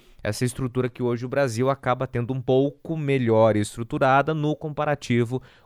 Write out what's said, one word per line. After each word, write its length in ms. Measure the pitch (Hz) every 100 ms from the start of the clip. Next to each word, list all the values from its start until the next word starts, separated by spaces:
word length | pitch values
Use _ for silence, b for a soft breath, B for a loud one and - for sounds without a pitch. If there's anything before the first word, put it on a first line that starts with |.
| b b
essa 220 | 107 104
estrutura 440 | 123 - 127 127 123
que 140 | -
hoje 220 | 123 120
o 60 | 127
Brasil 400 | 135 139 110 127
acaba 360 | 135 131 123 131
tendo 280 | 120 117
um 80 | 131
pouco 540 | 123 131 143 - - 160
melhor 600 | 143 135 117 110 113 104
estruturada 800 | 104 - 117 151 139 135 143
no 200 | 160 147
comparativo 880 | 147 156 147 151 147 - 120 117 127 b b